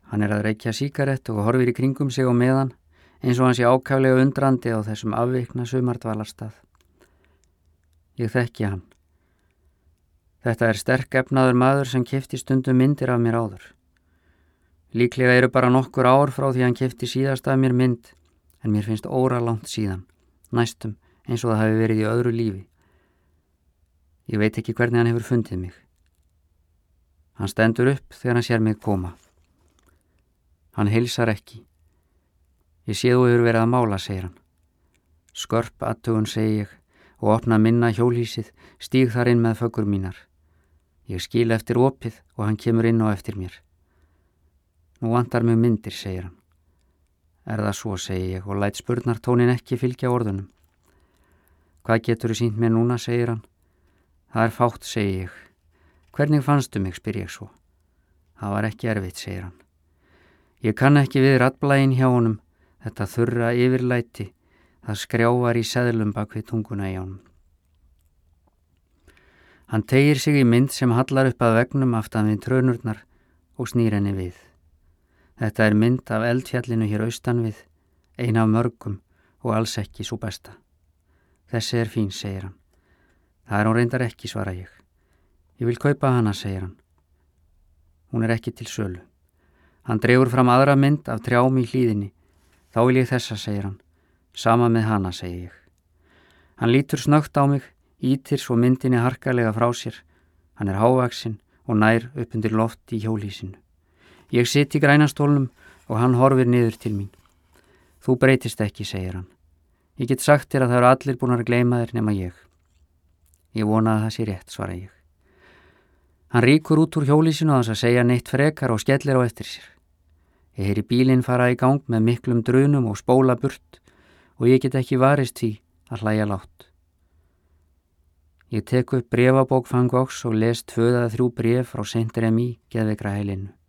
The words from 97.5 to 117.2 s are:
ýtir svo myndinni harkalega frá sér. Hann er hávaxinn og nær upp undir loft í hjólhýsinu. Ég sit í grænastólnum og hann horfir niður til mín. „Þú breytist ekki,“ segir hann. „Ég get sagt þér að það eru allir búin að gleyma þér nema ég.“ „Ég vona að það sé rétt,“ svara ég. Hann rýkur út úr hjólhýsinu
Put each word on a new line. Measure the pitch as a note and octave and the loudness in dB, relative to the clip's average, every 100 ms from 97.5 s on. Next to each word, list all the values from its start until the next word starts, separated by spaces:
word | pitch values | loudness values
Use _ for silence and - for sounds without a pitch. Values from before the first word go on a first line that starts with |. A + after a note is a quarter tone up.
| C#3+ - _ _ _ | 0 -4 _ _ _
ýtir | B2+ C3+ - D3 | -2 -2 -2 -6
svo | - A#2+ | 0 2
myndinni | B2 B2+ C3 B2 | 2 2 2 2
harkalega | B2 B2 - B2 A2+ | 0 -2 -4 0 0
frá | A2 A#2 | 0 -2
sér. | A#2+ C3+ - _ _ _ _ _ | -2 -10 -14 _ _ _ _ _
Hann | - G2+ | -6 -4
er | F#2+ | 2
hávaxinn | A2+ B2+ B2+ - A#2 A2 _ _ - | 2 2 0 -4 -10 -10 _ _ -4
og | A2 | 2
nær | G#2+ A2+ A#2+ C#3 | 4 2 -2 -10
upp | A#2 | -8
undir | A2+ G#2+ | -4 -2
loft | A2 A2+ - _ | 0 -2 -4 _
í | A2+ | -8
hjólhýsinu. | A2 A2 G2+ G2 F#2+ - _ _ _ _ _ _ _ | -4 -6 -6 -10 -14 -16 _ _ _ _ _ _ _
Ég | A#2+ A#2+ | 0 2
sit | C#3+ C#3+ | 2 0
í | D3 | 2
grænastólnum | C#3+ D3 D3 - C#3+ C#3+ C3 _ - _ _ | 4 6 4 2 0 2 0 _ -20 _ _
og | A2 | 0
hann | B2 B2 | 2 4
horfir | C3 C3 B2 | 4 4 4
niður | B2 A#2 - | 4 2 -2
til | A#2 | -6
mín. | G#2 G2 _ _ _ _ _ _ _ _ _ | -6 -8 _ _ _ _ _ _ _ _ _
„Þú | - B2+ | -2 2
breytist | C3 C3 A#2 - | 4 4 0 -4
ekki,“ | G#2 - | -6 -6
segir | G#2 G2 F#2 | -10 -8 -8
hann. | F#2 F#2 _ _ _ _ _ _ - | -8 -12 _ _ _ _ _ _ -10
„Ég | B2 | -4
get | B2+ | -2
sagt | - D3 - | 4 2 2
þér | C#3 B2+ | -2 2
að | |
það | B2 | 4
eru | B2 | 4
allir | C3 C#3 B2 | 4 0 -4
búin | B2+ B2 | -2 -2
að | |
gleyma | A2+ A#2+ B2 B2 | 0 0 2 0
þér | A#2 | -2
nema | A#2 G#2+ | -2 -2
ég.“ | G2 F2+ - _ _ _ _ _ _ _ _ _ _ _ | -2 -4 -10 _ _ _ _ _ _ _ _ _ _ _
„Ég | A2 | -4
vona | G#2+ A2 A2 A2 | 0 2 2 2
að | |
það | A2 - | -2 -4
sé | A2 | -6
rétt,“ | F#2 - | -6 -12
svara | - G2 | -10 -8
ég. | F2+ G2 _ _ _ _ _ _ _ _ _ _ _ _ _ _ | -8 -14 _ _ _ _ _ _ _ _ _ _ _ _ _ _
Hann | A#2+ | 2
rýkur | A#2+ D3+ D#3 D#3+ | 4 4 4 2
út | D#3+ D#3+ | 2 0
úr | C#3 | 2
hjólhýsinu | D3 | 2